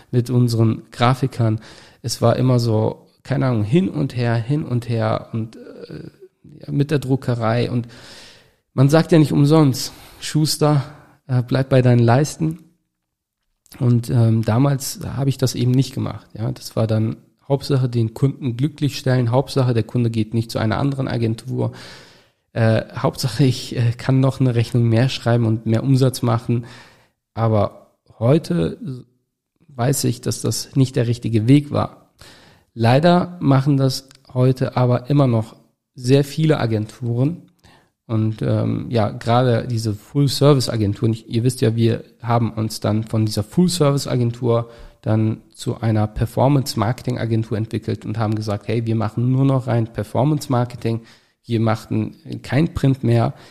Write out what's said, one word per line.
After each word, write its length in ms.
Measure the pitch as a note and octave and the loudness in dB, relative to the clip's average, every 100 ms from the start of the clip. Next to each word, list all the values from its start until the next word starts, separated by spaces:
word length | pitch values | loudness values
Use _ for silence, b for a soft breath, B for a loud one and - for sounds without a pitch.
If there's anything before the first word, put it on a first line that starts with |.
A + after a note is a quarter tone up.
| B | B
mit 180 | B2+ A#2+ | -2 2
unseren 520 | B2 B2 A2+ A2+ - - | 2 2 4 2 0 -6
Grafikern. 680 | - A#2+ C3+ C3+ - A2+ A2 B B B B | 0 2 2 -2 0 -2 -2 B B B B
Es 200 | A#2+ - | -10 0
war 140 | A#2 B2 | 2 2
immer 240 | B2+ B2 | 2 2
so, 480 | A#2 A2 A2 - _ _ | 2 0 0 -4 _ _
keine 220 | - C#3 C3 | -6 -2 0
Ahnung, 180 | A#2 | 0
hin 240 | G#2 E3+ F#3+ | 2 0 0
und 260 | D3+ C#3 | -2 -4
her, 220 | A#2+ A#2+ A#2 | -2 0 -2
hin 260 | A2+ D3 | -2 -4
und 260 | D#3+ B2 A#2+ | -2 -4 -2
her 420 | A#2 A2 G#2+ - | -2 -2 -4 -6
und, 240 | A2+ A2 - | -8 -8 -12
äh, 520 | - - - - - _ F#4+ _ - - | -20 -20 -16 -16 -16 _ -20 _ -20 -20
ja, 100 | - | -6
mit 220 | C#3+ D3 | -2 0
der 80 | D3+ | -2
Druckerei. 680 | B2+ C3+ - A#2+ A2 A#2+ A#2 | 0 -2 -2 -2 0 0 0
Und 200 | B2 A#2+ B B B B B B B _ | -4 -6 B B B B B B B _
man 140 | - C#3 | 2 4
sagt 220 | D#3+ D#3+ | 4 4
ja 80 | E3 | 4
nicht 140 | C#3+ | 4
umsonst, 600 | D3+ C#3+ D#3+ C#3+ A#2 - B B B | 4 4 6 4 2 -8 B B B
Schuster, 640 | - D3+ D#3 - D3+ D3 B2 B B B - | -4 -2 0 0 2 2 -2 B B B -4
äh, 160 | B2+ | -2
bleib 260 | A#2+ C3 C3+ | 0 -2 2
bei 140 | C3 | 4
deinen 160 | B2 A#2+ | 6 6
Leisten. 640 | A#2 B2 D3+ - D#3+ E3 _ _ _ _ _ _ _ _ _ _ _ - | 6 4 2 -2 -4 -4 _ _ _ _ _ _ _ _ _ _ _ -4
Und, 280 | B2 A#2+ A#2 | 2 2 2
ähm, 360 | B2+ A#2 A2+ | 2 2 2
damals 560 | A2 B2+ C#3+ C3+ - - | 0 2 2 0 -6 -10
habe 260 | - A#2 C#3 | -10 -4 -2
ich 60 | - | 0
das 200 | B2+ - | -2 0
eben 160 | B2 | 0
nicht 220 | B2+ C3 | 2 0
gemacht. 340 | - G#2 G#2 - | -4 -8 -8 -14
Ja, 200 | G2+ A#2+ | -8 -8
das 240 | B2 - - | -8 -8 -2
war 100 | A2 | 0
dann 300 | A2 A2 - _ _ - | 0 -2 -6 _ _ -4
Hauptsache 420 | C#3 - C3+ B2+ | -4 0 -2 0
den 240 | A#2+ A2+ | 0 -2
Kunden 460 | - C3+ C#3 C#3 A#2+ | 0 -2 -2 -6 -4
glücklich 400 | D3+ D3+ C#3+ - | -4 -2 -6 -2
stellen, 320 | C3+ B2+ A#2 | -2 0 2
Hauptsache 420 | B2+ - C3+ B2+ | 0 0 0 0
der 100 | A2+ | 0
Kunde 280 | - B2 A#2 | -2 -2 -2
geht 240 | A2+ A2 | -2 -2
nicht 160 | A#2 A2+ | -2 -4
zu 80 | - | -2
einer 180 | A2 G#2 | -2 0
anderen 320 | C#3+ C3+ C3 | -2 -2 -4
Agentur, 640 | A#2+ A#2 A2+ B2+ B2 A#2+ B B B B B B B _ | -2 -2 -4 -6 -4 -4 B B B B B B B _
äh, 300 | A#2 A2+ A2 - | 0 2 2 -2
Hauptsache 480 | - D#3+ - C3 - | -4 -4 -2 -6 2
ich, 320 | C3+ - - | 2 2 -6
äh, 180 | - A#2+ | -2 -2
kann 280 | - - C3 | -2 0 2
noch 180 | C3 - | 2 2
eine 160 | C3 | 0
Rechnung 320 | A#2+ A2+ A#2+ A#2 | 0 0 0 2
mehr 200 | A2+ C3+ | 2 2
schreiben 380 | - A#2 A#2+ A2+ | 0 0 2 2
und 180 | A2 | 0
mehr 180 | A2+ A2 | 0 0
Umsatz 380 | C3+ C3 C3 B2+ | 2 2 2 0
machen. 460 | A#2+ A#2 - A#2 A#2 B B B B _ _ | -2 -2 -2 -4 -4 B B B B _ _
Aber 640 | A2 A2+ G#2+ G2 - _ _ _ - | -4 0 2 0 -4 _ _ _ -4
heute 600 | A#2 E3 - E3+ E3 - G3 B2+ - _ _ _ _ _ _ | 2 2 0 -2 -2 -4 -12 -14 -18 _ _ _ _ _ _
weiß 360 | C3 B2 C3+ | -4 -2 0
ich, 160 | - A#2+ | -2 -4
dass 220 | - - | -6 -4
das 340 | A#2 A#2 - C#3 | -4 -4 -4 0
nicht 200 | C3 C3 | 0 0
der 100 | A#2+ | -2
richtige 420 | A#2 A#2 A2+ A2 | -2 0 0 4
Weg 220 | C#3+ D3 | 4 4
war. 420 | G#2+ G2+ - _ _ B B B B B | -4 -4 -8 _ _ B B B B B
Leider 640 | A#2 A2+ C3+ F3 F3 F3 - | 0 2 4 4 4 0 -2
machen 380 | C#3+ C#3 C#3 C#3 | 2 2 4 2
das 320 | C3+ C3 - - _ | 2 -2 -12 -20 _
heute 420 | B2+ C3 C3 B2+ - | 0 2 2 -2 0
aber 320 | B2 B2 - | 2 0 2
immer 180 | C#3+ C3+ | 2 4
noch 300 | A2+ A2 - _ _ _ | 2 -2 -10 _ _ _
sehr 300 | - B2 C#3 | -6 2 2
viele 360 | C#3 - D#3+ D3 | 2 0 0 0
Agenturen, 880 | A2+ A2 G#2 - A#2+ A#2 C#3 F3 - _ b b b _ - | 0 -2 -4 -8 -4 0 -2 -2 -14 _ b b b _ -4
und, 320 | A2 A2 A2 | -2 -2 -2
ähm, 460 | C3 A2 A2+ A2+ - | -2 0 0 -4 -2
ja, 220 | A#2 G2+ | -2 -2
gerade 580 | B2 A#2 A#2+ C3 A#2 B2+ | -4 0 2 2 0 -2
diese 240 | A#2 A2 | -4 -4
Full-Service-Agenturen, 1200 | G#2 - C#3+ C#3 - C#3 C#3 - A2+ G2+ G#2+ A#2 | -6 -6 0 0 4 4 4 0 -2 -2 0 0
ich, 160 | A2 - | -2 -4
ihr 160 | A#2 | -2
wisst 160 | B2 B2 | 0 0
ja, 160 | A#2 A2+ | 0 2
wir 280 | A2+ A2 - _ | 0 0 -6 _
haben 320 | A#2 A#2 A#2 | -2 0 0
uns 260 | - A2 - | -2 -6 -4
dann 240 | A2 G#2+ | -2 -2
von 220 | A2 A2+ A2 | -2 -2 0
dieser 160 | G#2+ | -2
Full-Service-Agentur 1300 | - - F3+ - C#3+ C#3 - B2+ A#2 A#2 A#2+ A#2 A#2 B B B | -2 0 2 2 0 0 -2 -2 -2 -2 0 0 -2 B B B
dann 400 | - A2 A2 - - | -2 0 0 -2 -10
zu 280 | - B2+ - | -12 -8 -4
einer 240 | A2+ G#2+ G#2+ | -2 0 0
Performance-Marketing-Agentur 1500 | - A#2+ - B2+ C#3+ A2+ - G#2 - - B2 A2+ A2+ A2+ G#2 | -2 -4 0 2 2 0 -2 -2 -2 -6 -4 -2 -2 -2 -4
entwickelt 480 | A2 G#2+ - G#2+ G#2+ | -4 -6 -6 -6 -6
und 100 | A2 | -4
haben 180 | G#2+ | -2
gesagt, 320 | A2 G#2+ G#2 - | -2 -4 -6 -2
hey, 200 | A#2 A2+ | -4 -2
wir 100 | A2+ | -2
machen 340 | G#2+ - B2 | -2 -2 0
nur 140 | B2+ | 2
noch 220 | C#3 C3+ A#2+ | 2 0 0
rein 260 | A#2 A2+ | -2 -2
Performance-Marketing, 1120 | - G2+ A2+ C#3+ D3 - A#2+ B2 - A2+ A2+ B B B B | -6 -6 0 0 0 -2 -2 -2 -4 -4 -6 B B B B
wir 160 | - A2+ | -4 0
machen 560 | A2 A2 - A2 G#2+ - C3 A#2+ | 0 -2 -2 -4 -4 -8 -14 -12
kein 300 | - B2+ E3+ | -4 0 0
Print 320 | - C#3 C3 | 0 0 0
mehr, 300 | A#2+ A#2 B2 - B | 2 2 0 -4 B